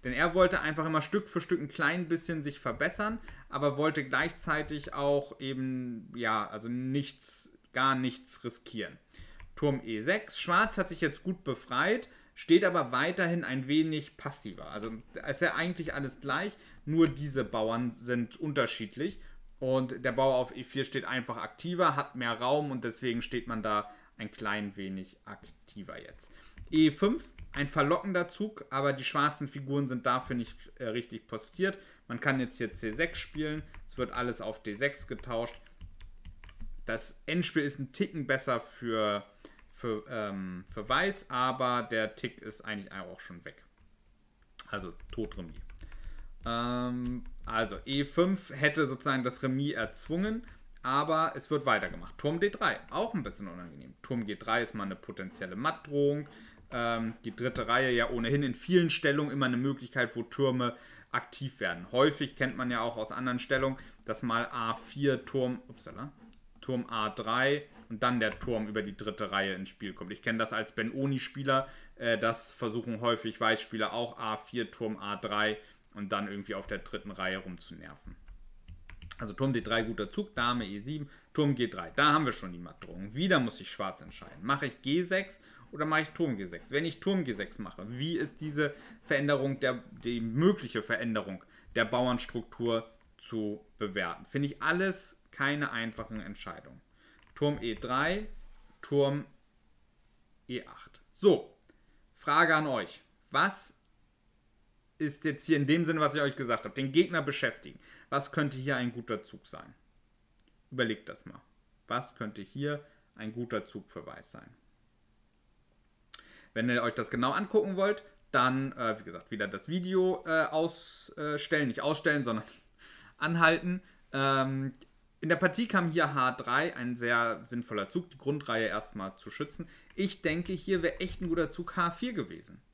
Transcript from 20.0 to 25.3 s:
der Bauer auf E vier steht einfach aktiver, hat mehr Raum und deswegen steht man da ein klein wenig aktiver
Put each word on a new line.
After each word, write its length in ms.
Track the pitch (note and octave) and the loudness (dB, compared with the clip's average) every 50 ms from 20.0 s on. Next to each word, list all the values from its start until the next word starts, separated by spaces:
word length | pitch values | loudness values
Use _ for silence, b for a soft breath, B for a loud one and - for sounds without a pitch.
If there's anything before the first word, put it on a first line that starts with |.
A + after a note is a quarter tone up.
| B2+ | -2
der 80 | C3 | 0
Bauer 240 | A#2 C3 C3 C3+ C3 | 2 4 4 6 6
auf 200 | B2+ B2+ B2 - | 4 2 0 -4
E 100 | - B2 | -12 -12
vier 180 | - - C3+ C3+ | -6 -4 -4 -4
steht 220 | - - C3+ - | -2 -2 -4 -2
einfach 320 | E2+ B2+ B2+ B2 B2+ A#2 | 0 -2 -2 -2 -4 -6
aktiver, 580 | A2+ E2 - - - - E3+ F3+ E3+ F3+ D#3+ C#3 | -6 -6 -8 -10 -8 -6 -4 2 4 4 4 4
hat 220 | C#3 C#3+ - - | 2 -2 -4 -4
mehr 160 | B2+ B2 A#2 A#2 | -2 0 0 0
Raum 360 | A2 A#2+ B2+ C#3+ D3 D3 C#3+ | 2 4 4 4 4 4 0
und 140 | C3 B2 A2 | -2 -2 -4
deswegen 380 | A#2+ A2 - B2 B2 A#2 A#2+ | -4 -4 -2 -2 0 0 0
steht 260 | A2+ - - B2 A2+ | -2 -2 -4 -4 -2
man 160 | B2 A#2 A2 G#2 | -2 -4 -2 0
da 260 | A2 G#2 G#2 G#2 B B B B B B - | 2 2 2 2 B B B B B B -12
ein 120 | A2 G#2 | -12 -12
klein 440 | - - A2 G#2 G2+ G#2+ G#2 G2+ G2 | -10 -4 -2 -2 0 0 -2 -4 -6
wenig 420 | G2+ G2 F#2 F#2+ F#2+ F#2 - - _ _ | -6 -6 -6 -6 -6 -8 -10 -16 _ _
aktiver 720 | - | -18